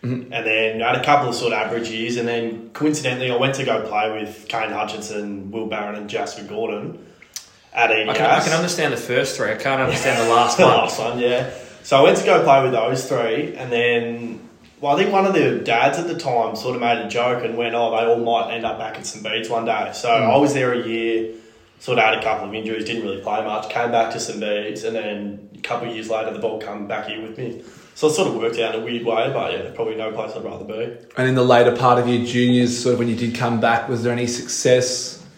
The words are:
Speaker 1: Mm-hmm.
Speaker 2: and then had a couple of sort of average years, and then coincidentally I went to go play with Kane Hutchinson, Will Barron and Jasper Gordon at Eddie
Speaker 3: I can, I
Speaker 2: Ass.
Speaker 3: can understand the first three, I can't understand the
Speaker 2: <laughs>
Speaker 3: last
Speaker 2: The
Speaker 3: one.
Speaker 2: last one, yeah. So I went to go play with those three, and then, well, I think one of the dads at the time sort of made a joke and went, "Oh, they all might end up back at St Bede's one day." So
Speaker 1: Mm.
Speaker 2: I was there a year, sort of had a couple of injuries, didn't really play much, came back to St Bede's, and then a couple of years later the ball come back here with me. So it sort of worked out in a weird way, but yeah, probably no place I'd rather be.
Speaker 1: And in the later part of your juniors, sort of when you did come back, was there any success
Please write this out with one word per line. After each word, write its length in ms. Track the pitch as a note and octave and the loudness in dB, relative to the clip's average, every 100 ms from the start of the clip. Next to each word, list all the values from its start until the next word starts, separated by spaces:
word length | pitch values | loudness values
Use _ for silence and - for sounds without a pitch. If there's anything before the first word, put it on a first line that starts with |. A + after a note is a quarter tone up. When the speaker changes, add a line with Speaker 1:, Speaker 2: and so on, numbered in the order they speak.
Speaker 1:
Mm-hmm. 280 | B2 B2 B2 | -4 -6 -6
Speaker 2:
and 140 | - A2+ | -6 -2
then 340 | A2 A2 A2 | 0 0 0
had 140 | A#2+ B2+ | 0 0
a 60 | |
couple 240 | D3+ D3 B2 | 4 2 2
of 40 | |
sort 180 | A2+ A#2+ | -2 -2
of 60 | G#2+ | 0
average 300 | G#2+ A#2 A2+ | -2 -4 -4
years, 280 | A2 A#2 A#2+ | -6 -4 -2
and 120 | A#2 | -2
then 420 | A#2 A#2 G#2+ - | -2 -4 -6 -12
coincidentally 560 | - D3+ D3+ C3 B2 B2+ | -2 0 0 -2 -2 0
I 60 | A#2+ | 2
went 180 | C3+ C3+ | 2 0
to 80 | |
go 160 | B2+ A2 | -2 -2
play 280 | A2 G#2 A2 A2 | -2 -2 -2 -2
with 260 | G#2 - - | -8 -10 -8
Kane 220 | A2+ A2 | -4 -4
Hutchinson, 800 | G2+ G#2 A2+ G#2 G#2 G#2 G2 F#2+ | -4 -4 -6 -8 -8 -8 -8 -8
Will 160 | A2+ A2 | -8 -6
Barron 300 | G#2+ G#2 G#2 | -6 -6 -8
and 120 | G#2 | -6
Jasper 340 | G#2+ G2+ - | -6 -6 -8
Gordon 560 | G#2 G#2 A2+ G#3 E3+ - - - - - - _ _ | -10 -6 -4 -4 -8 -12 -18 -20 -16 -16 -16 _ _
at 160 | - A2+ | 0 2
Eddie 180 | A2 G#2+ | 2 2
Speaker 3:
I 60 | |
can, 100 | A2 A2 | 2 4
I 100 | C#3+ | 4
Speaker 2:
Ass. 80 | |
Speaker 3:
can 80 | D#3+ | 4
understand 400 | D#3+ F3 - D3+ | 0 0 0 -2
the 60 | A#2+ | -2
first 380 | - B2 A#2+ - | -2 0 0 -2
three, 140 | A2 | -2
I 60 | A2 | -2
can't 240 | C#3 C3+ | -2 0
understand 400 | B2 - C#3 A#2+ A2+ | 0 0 0 2 4
the 40 | |
Speaker 2:
<laughs> 0 | |
Speaker 3:
last 240 | A#2 A#2+ - | 6 4 6
Speaker 2:
The 60 | |
Speaker 3:
one. 80 | C3+ A2+ | 6 6
Speaker 2:
last 220 | - - | 2 -2
one, 200 | A2+ B2 | -2 0
yeah. 320 | B2 B2 B2+ - - - | 2 2 -2 -8 -16 -18
So 140 | - C3+ | 2 6
I 60 | |
went 160 | D#3+ G3 | 8 6
to 60 | |
go 180 | - F3+ | 4 4
play 180 | D#3+ C3+ | 8 6
with 100 | C3 | 6
those 320 | A#2 A2+ C3 - | 2 0 -2 -2
three, 460 | C3 A2+ A2+ - - | -2 0 -2 -4 -6
and 160 | B2+ | -4
then, 680 | A#2+ A#2+ A#2 A#2 A#2 A#2 - - - - _ | 0 2 2 0 -6 -8 -12 -16 -20 -20 _
well, 140 | C#3+ | 0
I 40 | E3+ | 2
think 100 | G3+ | 4
one 140 | G3 F#3+ | 4 4
of 80 | |
the 180 | F3 - - | 4 2 2
dads 420 | - A#2 C3+ F3 | 0 2 2 2
at 80 | E3+ | -4
the 80 | D#3 | -4
time 360 | C#3 A#2+ A2 G#2 | -2 0 0 -4
sort 200 | B2 B2 | -6 -2
of 40 | |
made 160 | A#2+ A#2 | 0 0
a 100 | G#2 | -2
joke 340 | A#2+ B2 A#2+ | -2 0 0
and 140 | A#2 A#2 | -2 -4
went, 180 | A#2 | -2
"Oh, 160 | A#2 A#2 | 0 0
they 140 | A2+ A#2 | 2 2
all 100 | A#2 | 2
might 340 | A#2 A#2 A#2 | 2 0 0
end 100 | A#2 A2+ | -4 -4
up 120 | G2+ | -6
back 180 | A2+ - | -8 -10
at 80 | - | -12
St 180 | A2 | -10
Bede's 240 | G#2+ A2 A2+ | -6 -6 -4
one 160 | A#2 | -4
day." 260 | A#2 A2 - | -2 -2 -4
So 160 | - B2 | -6 0
Speaker 1:
Mm. 260 | A2+ A2 | 2 4
Speaker 2:
I 20 | C3 | 4
was 160 | C#3+ | 4
there 180 | C3 B2+ | 2 0
a 140 | A#2+ A2+ | -2 -2
year, 440 | A2+ A2+ A2+ A2 - - _ _ _ | -2 0 -2 -2 -10 -20 _ _ _
sort 180 | - A#2 | -4 2
of 60 | |
had 100 | A2 A2 | 2 2
a 40 | |
couple 240 | A2 A2 G2 | -2 -2 -4
of 60 | |
injuries, 300 | G#2+ G#2+ A2 | -8 -6 -6
didn't 180 | A2 A#2 | -4 -6
really 180 | G#2 F#2+ | -6 -6
play 200 | A2 G#2+ | -4 -4
much, 280 | G#2+ G#2+ - | -2 -4 -4
came 200 | A#2 A#2+ | -2 0
back 220 | A#2 A2+ | 2 2
to 80 | - | -2
St 180 | A#2 G#2+ | -6 -6
Bede's, 460 | G#2 G#2 G#2 G#2+ | -4 -4 -4 -6
and 100 | A2+ | -4
then 540 | A2+ G#2 G#2 G#2 G2+ - - | -4 -6 -6 -8 -10 -16 -14
a 40 | |
couple 260 | - A#2 A#2 | -6 -6 -6
of 60 | |
years 160 | A2 A2 | -8 -4
later 200 | A2 A2+ | -4 -4
the 60 | G#2 | -4
ball 220 | G#2+ A2 | -4 -4
come 260 | G2+ G#2 G2+ | -8 -10 -6
back 200 | G#2+ - | -6 -6
here 120 | A2 | -8
with 140 | A2 - | -10 -10
me. 240 | A#2+ - - - - | -10 -10 -16 -20 -20
So 140 | - D#3 | 0 2
it 20 | |
sort 180 | D3+ F#3+ | 4 0
of 60 | |
worked 240 | A#2 A2+ A2+ | 2 -2 0
out 160 | A2+ | -2
in 80 | A2+ | -2
a 20 | |
weird 220 | A#2 A#2+ A#2 | -4 -4 0
way, 240 | A2+ B2+ | 0 0
but 200 | B2 G2 | 0 -2
yeah, 180 | F2+ G2 | -4 -6
probably 200 | - A2+ | -4 -4
no 160 | A2 A2 | -4 -6
place 200 | A2+ A2 A#2 | -6 -6 -6
I'd 80 | |
rather 200 | G#2 G2 G2 | -10 -10 -10
be. 240 | A2 A#2 - - - | -6 -6 -8 -14 -2
Speaker 1:
And 120 | B2+ | 0
in 60 | |
the 80 | C3 | 4
later 280 | B2 A#2+ A#2+ | 6 8 6
part 260 | A#2+ B2+ A#2+ | 4 4 4
of 80 | A#2+ | 4
your 200 | A#2+ A2+ | 0 0
juniors, 500 | B2 B2 B2 A#2+ - | 2 4 4 4 2
sort 160 | C3 | 0
of 40 | A#2+ | 2
when 100 | A#2+ | 0
you 80 | A2+ | 0
did 180 | A#2+ | -2
come 240 | A#2 A#2+ A#2 | -2 -2 2
back, 300 | A#2 A#2 - | 2 2 0
was 140 | A#2 | -2
there 100 | A#2+ | 0
any 140 | A#2+ A#2+ | 0 -2
success 920 | - - - - B2+ B2 - - - - | -4 -6 -2 4 4 4 -2 -6 -12 -20